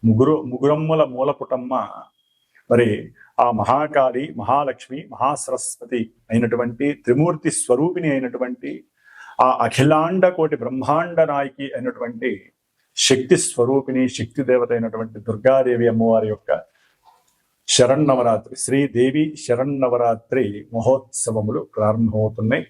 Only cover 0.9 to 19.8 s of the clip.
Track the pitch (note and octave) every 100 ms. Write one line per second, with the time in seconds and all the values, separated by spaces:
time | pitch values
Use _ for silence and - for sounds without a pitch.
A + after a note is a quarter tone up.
0.9 | D#3+ C#3+ B2 C#3 C#3+ B2+ B2+ B2 B2 G2+
1.9 | F#2+ - _ _ _ _ _ _ A#2+ A#2
2.9 | G#2+ - _ _ - A#2+ A2 G#2 C3 D3+
3.9 | D3 C3 B2 D3+ D#3 G#2 C3+ D3 A#2+ -
4.9 | C3+ G#2 G#2+ B2+ C#3+ - C3 - - A#2
5.9 | B2 A2+ _ _ A2+ A#2 A#2 A#2+ A#2 C#3+
6.9 | C#3+ - B2 E3 D#3+ E3 - - B2 D#3+
7.9 | F3+ D#3+ C3+ B2+ B2 B2 B2 C#3+ - -
8.9 | _ _ - - - B2+ A#2 A#2 - C#3+
9.9 | D#3 E3 F#3+ F#3 F3+ D#3+ D3 A#2+ C3 C3
10.9 | D3+ E3+ E3+ D#3 C#3+ C#3 - C#3 B2+ B2+
11.9 | A#2+ A#2+ A#2 B2+ G2+ _ _ _ _ _
12.9 | - - C3 B2+ F3+ - - A#2+ C3+ C3+
13.9 | B2+ B2+ - A2 - B2 B2+ A#2+ A#2 A2+
14.9 | A2 A2+ G#2+ G#2 G#2+ B2+ C3+ B2+ A#2+ A#2
15.9 | A2+ A2+ A2+ A2 G#2+ - D2+ - _ _
16.9 | _ _ _ _ _ _ _ - - B2
17.9 | C3+ D3+ B2+ A#2+ G#2+ - - - C3+ C#3+
18.9 | A#2 B2+ C#3 D#3 D3+ - A#2+ C3+ C#3